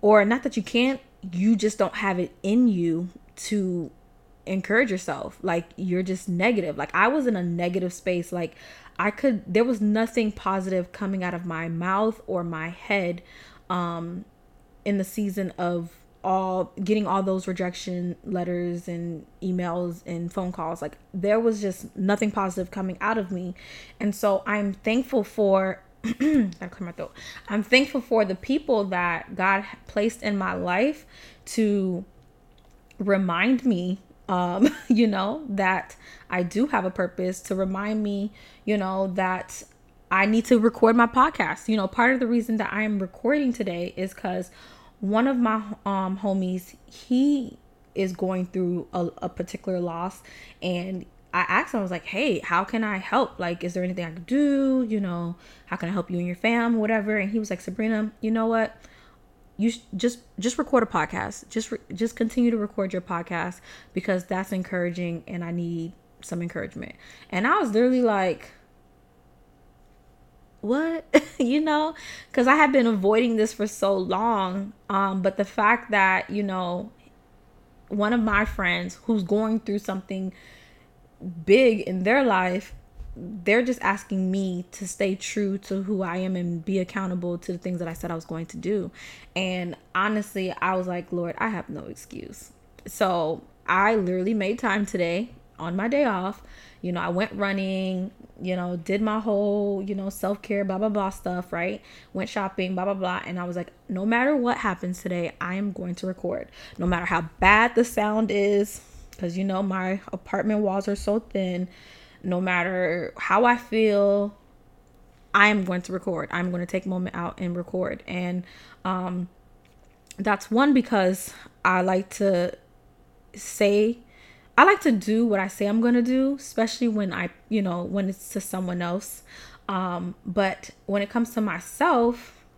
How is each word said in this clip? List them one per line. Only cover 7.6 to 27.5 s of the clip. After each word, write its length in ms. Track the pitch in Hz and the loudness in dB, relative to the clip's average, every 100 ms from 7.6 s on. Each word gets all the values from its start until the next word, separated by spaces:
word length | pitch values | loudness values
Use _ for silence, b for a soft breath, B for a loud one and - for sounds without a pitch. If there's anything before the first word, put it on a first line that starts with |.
| 175 180 180 | -2 0 -4
space. 400 | 180 - 175 170 | -4 -2 -2 -2
Like, 220 | 175 165 - B B B - | -6 -6 -8 B B B 0
I 120 | 190 | 2
could, 320 | 208 277 214 - | 4 2 2 2
there 180 | 180 | 4
was 160 | 233 233 | 4 4
nothing 520 | 208 214 226 233 220 | 4 4 2 2 0
positive 600 | 208 - 190 185 190 180 | 0 -2 -2 0 -2 -2
coming 300 | - 196 190 | -4 -4 -2
out 120 | 180 | -2
of 120 | 175 175 | -4 -6
my 220 | 160 165 | -6 -4
mouth 520 | 165 175 190 220 220 - | -4 0 2 2 -2 -4
or 160 | 180 | -4
my 240 | 170 160 160 | -2 -6 -8
head, 540 | 175 - 202 180 175 - B B B _ | -10 -2 -2 0 -4 -10 B B B _
um, 560 | 180 175 170 165 180 208 _ _ _ _ _ | -4 -2 -4 -8 -10 -14 _ _ _ _ _
in 140 | - 202 | -2 -2
the 60 | |
season 480 | 190 - 202 190 185 - | -2 -2 -4 -2 -6 -2
of 320 | 175 175 170 - - _ | -2 -2 -6 -12 -20 _
all, 480 | 190 190 190 185 170 - | -2 0 0 -2 -4 -4
getting 240 | 190 214 208 | 0 0 2
all 160 | 190 | 0
those 240 | 190 190 185 | 2 -2 -2
rejection 720 | 180 180 180 - 180 175 170 | -4 -4 -6 -8 -6 -4 -6
letters 640 | - 180 175 175 175 175 175 | -6 -4 -2 -2 -2 -6 -8
and 380 | 170 170 160 - - | -8 -6 -8 -14 -10
emails 600 | - 180 180 170 180 170 - | -4 -2 -2 -2 -4 -6 -8
and 260 | 170 170 | -6 -6
phone 200 | - 180 | -4 -6
calls. 300 | 180 165 170 | -6 -6 -6
Like, 160 | 151 - _ | -8 -12 _
there 260 | 190 196 214 | -4 2 4
was 200 | 233 214 | 4 0
just 340 | 202 185 - - | -4 -6 -12 -4
nothing 340 | 190 202 214 | 0 2 2
positive 400 | 208 196 180 180 | 0 -2 -2 -6
coming 280 | - 190 185 | -6 -6 -4
out 180 | 208 220 | -2 -2
of 120 | 185 | -2
me. 240 | 185 180 180 B B B B | -6 -6 -10 B B B B
And 160 | 208 | -2
so 280 | 202 214 196 - | 0 2 2 0
I'm 260 | 208 202 | -2 -2
thankful 520 | 190 - 226 262 269 | -2 0 0 0 0
for, 580 | 202 - 202 190 190 190 - | -2 0 4 4 2 -4 -12
<clears throat> 100 | _ | _
gotta 680 | 226 233 285 302 208 170 180 | -6 0 2 4 2 -2 -14
clear 160 | - 180 | -10 -12
my 60 | |
throat. 200 | - - - B B | -10 -12 -12 B B
I'm 140 | - | -4